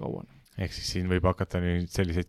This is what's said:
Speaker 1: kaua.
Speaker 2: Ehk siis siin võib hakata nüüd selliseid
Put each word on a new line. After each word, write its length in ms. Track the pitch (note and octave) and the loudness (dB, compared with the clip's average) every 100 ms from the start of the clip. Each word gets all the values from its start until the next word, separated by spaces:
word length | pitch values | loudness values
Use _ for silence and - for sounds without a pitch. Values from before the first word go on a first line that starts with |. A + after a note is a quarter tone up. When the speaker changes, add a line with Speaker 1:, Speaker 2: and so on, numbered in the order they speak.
Speaker 1:
kaua. 240 | - - - - _ - | -4 -6 -10 -20 _ -6
Speaker 2:
Ehk 140 | F#2 - | -4 -4
siis 140 | - | -4
siin 140 | F#2 F2+ | -2 2
võib 160 | F2+ | 4
hakata 380 | F2+ - F#2+ F2+ | 4 2 0 0
nüüd 220 | F2 F2 F2 | 0 0 0
selliseid 400 | - F2+ F2 | -2 0 0